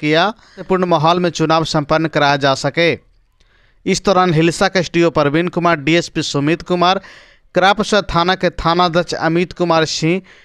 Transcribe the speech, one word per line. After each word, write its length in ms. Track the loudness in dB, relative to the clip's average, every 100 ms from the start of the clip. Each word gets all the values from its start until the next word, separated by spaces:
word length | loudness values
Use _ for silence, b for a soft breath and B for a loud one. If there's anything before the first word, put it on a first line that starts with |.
किया। 300 | 0 2 0
शांतिपूर्ण 540 | -4 -18 -16 -4 -2
माहौल 360 | 0 2 2 2
में 100 | 0
चुनाव 340 | -2 0 0
संपन्न 420 | 0 -2 0 -2 0
कराया 280 | 0 0 2
जा 180 | 0
सके। 440 | 0 -2 0 0 -2 _ _ _ _ _ _ _ _ -4
इस 180 | -2
दौरान 300 | 0 2 2
हिलसा 340 | 2 0 0 0
के 100 | 0
एसडीओ 320 | -2 0 0
परवीन 380 | 2 0 0 -2
कुमार, 280 | -2 0 0
डीएसपी 460 | 0 0 -2 -6
सुमित 400 | -4 -2 -2 -2
कुमार, 380 | -2 0 0 0 B B B B B
करापुसा 480 | 0 2 0 0 -2
थाना 320 | 0 0 0
के 160 | 0 -2
थानाध्यक्ष 640 | -2 -2 2 2 0 -2
अमित 380 | -2 0 0 -2
कुमार 320 | -4 0 0
सिंह, 380 | 0 -2 -2 -2 -6 b